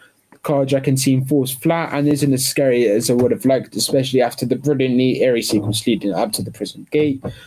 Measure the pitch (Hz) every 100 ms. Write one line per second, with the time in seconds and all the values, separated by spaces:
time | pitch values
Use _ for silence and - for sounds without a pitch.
0 | - _ _ - - 143 135 139 135 131
1 | 139 131 131 147 127 - 165 165 160 143
2 | 143 147 143 131 135 - 139 120 117 104
3 | 123 120 123 220 131 131 104 101 104 139
4 | 131 131 120 - 123 123 139 143 131 123
5 | 127 120 123 117 110 107 107 110 - 117
6 | 101 87 120 - - - 104 - - 151
7 | 151 135 98 -